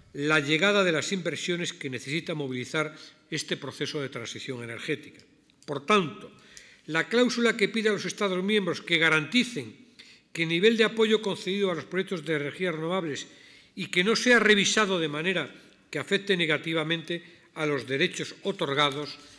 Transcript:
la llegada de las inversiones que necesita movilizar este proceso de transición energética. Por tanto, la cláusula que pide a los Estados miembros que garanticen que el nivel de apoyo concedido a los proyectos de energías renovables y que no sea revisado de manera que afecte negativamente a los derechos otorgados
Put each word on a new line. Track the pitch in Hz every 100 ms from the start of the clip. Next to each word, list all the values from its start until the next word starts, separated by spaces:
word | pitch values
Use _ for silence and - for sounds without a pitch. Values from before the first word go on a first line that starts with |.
| -
la | 143 147 156
llegada | 139 156 196 202
de | 185
las | 151 135
inversiones | 196 165 139 - 175 175
que | - 139
necesita | 123 - 160 170
movilizar | 156 139 127 120 160 151 - - _ -
este | 156 - 170
proceso | 131 - 143 151
de | 131
transición | 123 113 - - 123
energética. | 117 113 - 143 - - - _ _ _ -
Por | 139 139
tanto, | 208 156 - - - - - - - -
la | 160 156
cláusula | 233 247 240 233 220
que | 196
pide | 226 214
a |
los | 196 165
Estados | - 202 180
miembros | 190 214 180 147
que | - 170
garanticen | 160 156 147 247 233 147 110 - - _ - - _
que | -
el | 165
nivel | 165 214 226
de |
apoyo | 220 226 220 214
concedido | 208 170 185 202 190
a | 165
los | 131
proyectos | 180 190 180 151
de | 156
energías | 143 - 185 156
renovables | 165 190 170 131 - - - - - -
y | 175
que | 175
no | 190 220
sea | 247 240
revisado | 208 208 185 - 202 185
de | 156
manera | 147 170 175 127 - - _ -
que | 151
afecte | 131 196 196 185
negativamente | 160 151 165 165 156 165 160 170 - - _ -
a | 156
los | 143 113
derechos | 135 175 - 151 -
otorgados | 196 185 151 139 147 139 143 - -